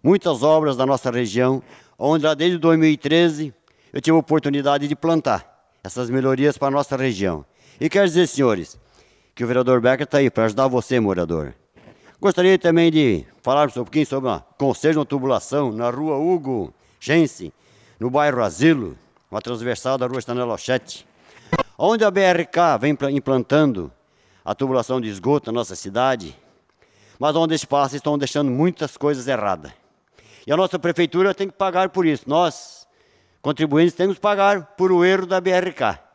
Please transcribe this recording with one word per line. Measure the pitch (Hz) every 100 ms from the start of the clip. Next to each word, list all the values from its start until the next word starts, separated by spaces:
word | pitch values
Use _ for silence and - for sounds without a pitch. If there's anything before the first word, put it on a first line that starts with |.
muitas | 135 196 180 135
obras | 143 156 151 123
da | 135
nossa | 135 131
região, | 120 117 107 127 131 - - _ _
onde | 135 160
lá | 151
desde | 147 170 175
dois | 160 165
mil | 156
e | 147
treze | 143 160 170 151 151 - _ _ _
eu | -
tive | 160
a | 160
oportunidade | 143 160 143 143 143 143 143
de |
plantar | 147 165 165 143 101 - _ _ _
essas | - - 123
melhorias | 131 131 131 143 139
para | 139
a |
nossa | 139 139 135
região. | 131 98 98 80 71 _ _ _
E | 160
quero | 196 196
dizer, | 160 175
senhores, | - 131 101 80 - _ _ _ _ _
que | -
o | 120
vereador | 123 123 127
Becker | 120 127 147
tá | 147
aí | 135
para | -
ajudar | 113 104 135
você, | 127 - 127
morador. | 104 90 82 82 73 - _ _ - - _ _
Gostaria | 196 180 180 185
também | 175 165 165
de | 156 139 90 - _
falar | - 139 147
um |
pouquinho | 123 117 151 147
sobre | 135 131
o | 90 - _
conserto | 139 113 151
de | 156
uma | 143
tubulação | 139 131 117 - 139 135
na | 107 120
rua | 120 156 139
Hugo | 160 180 135 123 87 _ _ _
Gense, | - 160 151 - 85 - _ _ _ _
no | 120
bairro | 135 147 123
Asilo, | 107 - 147 151 98 69 _ _ _
uma | 104
transversal | 117 120 120 113 131 131
da | 123
rua | 127
Estanela | 117 123 123
Lochete, | 104 - 127 - - - _ _ - - - - -
onde | 170 226
a | 214
B | 190
R | 190 170 165
K | 165 170 123
vem | 139
impla-, | 143 139
implantando | 139 131 131 117 147 151 101 78 _ _ _ _ _
a | -
tubulação | 104 135 127 117 131
de | 110
esgoto | 98 104 147 117
na | 117
nossa | 113
cidade, | 92 98 104 131 123 85 - _ _ _ _ _ _ _ _
mas | 147
onde | 151 165
eles | 160
passam | - 143 139 139
estão | 147 147
deixando | 139 147 143
muitas | 123 170 165 151 -
coisas | 147 139 123
erradas. | 123 104 90 73 - _ _ _ _ _ - -
E |
a | 151
nossa | 185 170
prefeitura | 170 170 170 175 196
tem | - 196
que |
pagar | - 190 180 190
por | 185 170
isso. | 139 -
Nós, | 151 175 - - - _ _ _ _ _ _
contribuintes, | 135 147 156 147 170
temos | - 185
que | 190
pagar | 208 202 196 202 156 -
por | 185
o | 180
erro | 175 190 185
da | 185
B | 180
R | 180 180
K. | 143 117 92 _